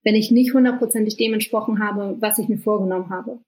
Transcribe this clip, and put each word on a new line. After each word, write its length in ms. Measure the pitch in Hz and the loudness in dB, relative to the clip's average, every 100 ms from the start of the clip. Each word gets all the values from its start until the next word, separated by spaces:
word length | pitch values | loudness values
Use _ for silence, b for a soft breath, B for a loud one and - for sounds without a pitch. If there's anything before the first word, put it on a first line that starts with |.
wenn 120 | 214 214 | 2 2
ich 160 | 214 | 4
nicht 220 | 240 247 | 4 4
hundertprozentig 640 | 262 247 247 226 226 214 - | 4 2 2 -2 -2 -2 -2
dem 160 | 226 | -2
entsprochen 500 | 220 - 220 214 214 | -2 -2 -4 -2 -2
habe, 340 | 208 202 196 226 | -2 -4 -6 -4
was 200 | 214 208 | -2 -2
ich 80 | 208 | -2
mir 120 | 202 | -2
vorgenommen 500 | 220 208 190 185 185 | 0 0 0 -4 -6
habe. 300 | 185 - - | -8 -10 -14